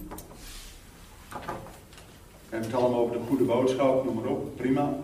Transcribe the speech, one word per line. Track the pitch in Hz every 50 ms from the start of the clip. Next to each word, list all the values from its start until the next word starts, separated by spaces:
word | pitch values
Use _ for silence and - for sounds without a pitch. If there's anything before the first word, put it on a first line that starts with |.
| - - - - - - - - - - - - - - - - - - - - - - - - - -
We | - - - - - - - - - - - - - - - - - - - - - - - - 110 113
hebben | 113 110
het | 123 127
allemaal | 123 123 123 120
over | 120 113 117
de | 117 113 -
goede | 139 - -
boodschap, | - 120 120 127 131 131 - 139 131 127 - -
noem | 123 110
maar | 110 - -
op. | - - 104 - -
Prima, | - 127 131 135 147 147 135 - -